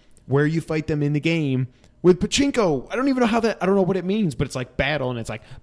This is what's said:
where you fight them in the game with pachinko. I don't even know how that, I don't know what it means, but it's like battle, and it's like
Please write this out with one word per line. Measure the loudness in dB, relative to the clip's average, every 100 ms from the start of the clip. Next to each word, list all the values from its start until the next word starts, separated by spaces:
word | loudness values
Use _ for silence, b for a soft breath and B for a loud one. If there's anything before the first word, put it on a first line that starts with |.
| b b -2
where | 2 2
you | 0
fight | -2 -4 -2
them | -2
in | 0
the | 0
game | 0 0 0 -2 -4 b b _
with | 4 4
pachinko. | 2 0 0 2 2 0 -4
I | -2
don't | 0
even | 2
know | 2
how | 2
that, | 0 0
I | 2
don't | 2
know |
what | 2 0
it |
means, | -2 0 0 -2
but | -4
it's | -6
like | -6 -4
battle, | -2 -2 -2
and | -6
it's | -8
like | -10 B B